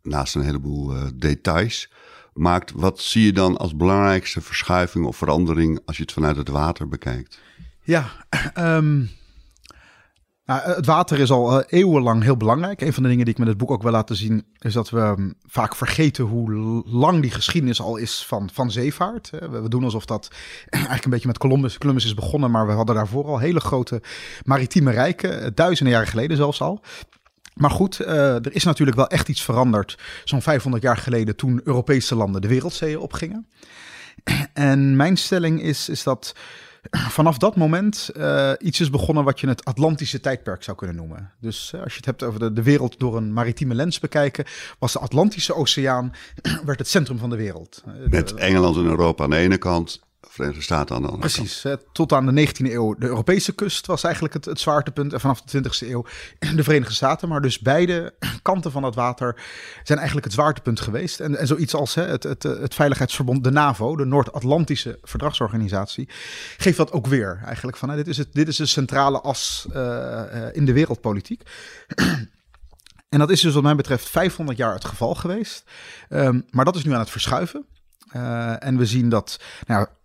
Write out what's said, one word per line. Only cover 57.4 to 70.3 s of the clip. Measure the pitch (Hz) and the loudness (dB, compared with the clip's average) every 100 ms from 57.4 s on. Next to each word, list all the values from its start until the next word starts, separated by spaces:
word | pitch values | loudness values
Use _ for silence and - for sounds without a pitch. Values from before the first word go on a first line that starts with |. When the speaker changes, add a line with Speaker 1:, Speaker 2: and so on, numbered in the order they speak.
Speaker 2:
dus | 127 - | -2 0
beide | 107 151 180 175 170 _ | 2 2 2 0 -6 _
<clears throat> | - - | -8 -2
kanten | - 185 165 | 0 0 -2
van | 139 | -4
dat | 131 | -4
water | 117 123 120 123 120 - - - - | 0 -2 -2 -4 -6 -14 -18 -18 -18
zijn | - 147 | 0 0
eigenlijk | 143 147 113 | 2 -4 -2
het | |
zwaartepunt | 104 151 - - 113 | 2 2 2 -2 -2
geweest. | - 113 180 - | -2 -4 -6 -6
En, | 151 143 | -4 -2
en | 135 | 0
zoiets | 151 143 | 0 0
als, | 151 139 | -2 -2
hè, | - | -2
het, | 180 117 | -2 -4
het, | 147 135 | -6 -6
het | 147 123 127 | -6 -4 -6
Veiligheidsverbond, | - 147 131 131 - 123 131 | 2 2 2 -2 -2 0 0
de | 127 | 2
navo, | 143 147 123 113 | 4 2 2 -2
de | 156 | -2
Noord-Atlantische | 131 143 - 139 120 156 160 143 120 - | 2 2 0 -2 0 2 2 -2 -4 -12
Verdragsorganisatie, | - - 147 - 113 113 101 98 101 - 131 - - - - - | -10 -4 -4 -2 -2 -2 -2 -2 -4 -8 -12 -14 -16 -14 -16 0
geeft | 190 160 | 0 2
dat | - | 0
ook | 156 120 | 0 0
weer | 135 98 90 | 0 0 -6
eigenlijk | 120 - 120 - | -10 -10 -10 -8
van, | 135 | -6
hè, | |
dit | 147 143 | -4 -4
is | 135 | -6
het, | 143 | -4
dit | 143 156 | 0 0
is | |
de | 143 | 0
centrale | 147 - 131 135 139 135 | 0 0 0 2 2 0
as, | 143 131 - - - | -4 -4 -6 -6 -8
eh, | 139 123 120 127 113 110 | -6 -4 -4 -6 -8 -8